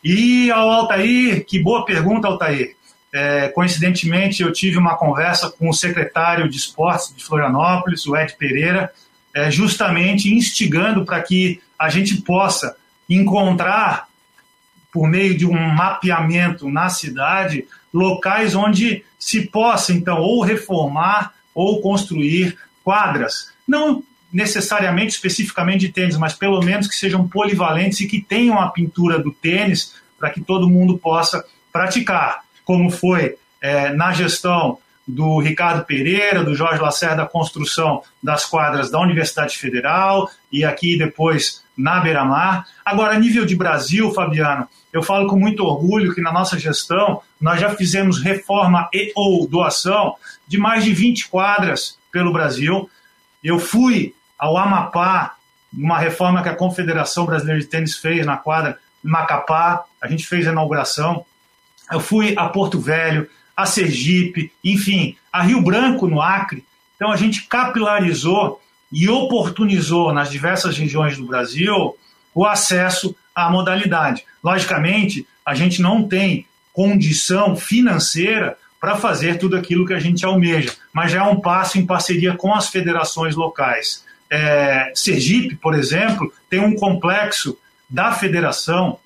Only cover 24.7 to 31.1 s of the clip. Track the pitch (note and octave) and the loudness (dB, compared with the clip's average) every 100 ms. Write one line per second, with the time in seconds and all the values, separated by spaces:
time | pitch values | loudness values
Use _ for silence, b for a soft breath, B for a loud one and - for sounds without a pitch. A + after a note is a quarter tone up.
24.7 | G#3 F#3+ F3 A3 - F#3+ F#3 G#3+ - F3 | 0 0 0 -2 -2 -4 -4 -4 -2 0
25.7 | F#3+ F#3 - F3+ D#3 D#3 - G3 F#3+ F3 | 0 0 0 -2 0 -2 -2 0 2 2
26.7 | G3+ G3+ - G3 F#3 F3+ G3 G#3 F#3+ D#3 | 0 -2 -4 -2 0 0 0 -2 0 0
27.7 | D#3 F#3+ F#3+ G3 G#3+ - G#3+ A#3+ G#3+ F3+ | 0 0 -2 -4 -4 -2 2 2 2 0
28.7 | - E3 - F3 - D3 - E3 F#3 G#3 | 0 -4 0 2 2 -2 -4 -2 0 0
29.7 | E3 - B B _ D3+ E3+ - F#3+ F3+ | 0 -4 B B _ -8 -6 -2 2 4
30.7 | F3+ F#3 F3+ E3 | 6 4 2 0